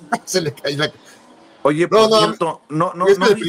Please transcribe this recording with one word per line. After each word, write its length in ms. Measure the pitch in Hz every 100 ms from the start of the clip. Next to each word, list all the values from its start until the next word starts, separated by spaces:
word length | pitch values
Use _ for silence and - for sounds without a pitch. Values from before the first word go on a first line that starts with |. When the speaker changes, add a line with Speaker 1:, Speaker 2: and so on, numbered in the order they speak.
| -
Speaker 1:
<laughs> 200 | 233 -
se 160 | 190
le 120 | 160
cae 240 | 127 - 143
la 140 | 151 - - - _ _ _ _
Speaker 2:
Oye, 240 | 139 151 170
Speaker 1:
No, 120 | 202 220
Speaker 2:
por 20 |
Speaker 1:
no, 80 | 220
Speaker 2:
cierto, 420 | 208 220 170 143 -
no, 240 | 151 180
no, 140 | 170 185
Speaker 1:
es 100 | 196
Speaker 2:
no 80 | 208
viste, 160 | 214